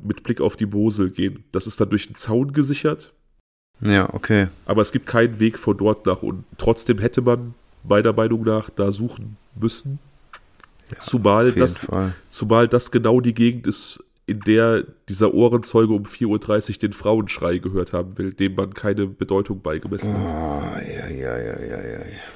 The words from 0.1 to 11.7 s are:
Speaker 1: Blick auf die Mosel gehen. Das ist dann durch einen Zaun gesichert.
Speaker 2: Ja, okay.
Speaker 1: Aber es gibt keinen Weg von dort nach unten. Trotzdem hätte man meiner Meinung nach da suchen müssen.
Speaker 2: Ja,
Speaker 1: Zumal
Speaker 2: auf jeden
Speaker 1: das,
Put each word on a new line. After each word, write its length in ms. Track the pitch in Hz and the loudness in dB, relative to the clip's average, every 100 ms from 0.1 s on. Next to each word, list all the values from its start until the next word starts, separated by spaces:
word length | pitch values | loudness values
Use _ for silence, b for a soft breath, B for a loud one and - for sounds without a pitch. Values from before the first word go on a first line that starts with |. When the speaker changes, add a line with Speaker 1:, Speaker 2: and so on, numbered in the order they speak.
| - | -8
Speaker 1:
Blick 180 | - 120 | -4 0
auf 160 | 104 - | 0 0
die 80 | 104 | -2
Mosel 460 | 101 110 101 92 | 0 0 2 -2
gehen. 320 | - 92 - - | 0 -4 -4 -6
Das 160 | 95 110 | -6 -4
ist 120 | - | -2
dann 120 | 107 | 0
durch 160 | 107 - | 0 -2
einen 80 | - | -10
Zaun 380 | - 110 139 | -2 0 0
gesichert. 600 | 143 139 139 151 151 - _ _ _ _ _ _ - | 0 0 0 -2 -4 -12 _ _ _ _ _ _ -4
Speaker 2:
Ja, 300 | 104 101 - | 2 4 2
okay. 340 | 101 - 107 95 - - | -2 2 2 2 -2 -2
Speaker 1:
Aber 180 | 104 | 2
es 80 | 104 | 2
gibt 160 | 123 - | 0 0
keinen 320 | 117 120 107 | 2 2 4
Weg 180 | 110 113 | 0 2
von 180 | - 101 | -2 2
dort 280 | 101 104 95 | 2 2 0
nach 160 | 92 | -2
unten. 240 | - 92 - - | -4 -8 -12 -2
Trotzdem 400 | - 113 - 107 | 0 0 0 0
hätte 220 | 113 - | 0 0
man 340 | 123 120 120 - _ _ | 2 0 -2 -16 _ _
meiner 300 | - 101 113 | 2 2 4
Meinung 300 | 110 110 113 | 2 2 2
nach 260 | 110 110 - | 0 0 -2
da 220 | - 98 | -2 -2
suchen 460 | 98 120 - 107 107 _ 104 | 0 -6 -8 -16 -16 _ -4
müssen. 380 | 113 - 139 143 _ _ _ - _ _ - _ - | -4 -4 -8 -10 _ _ _ -20 _ _ -20 _ -18
Speaker 2:
Ja, 80 | - | -8
Speaker 1:
Zumal 440 | - 147 101 104 123 | -2 2 4 4 4
Speaker 2:
auf 100 | 117 | 4
jeden 40 | |
Speaker 1:
das, 160 | 127 | 2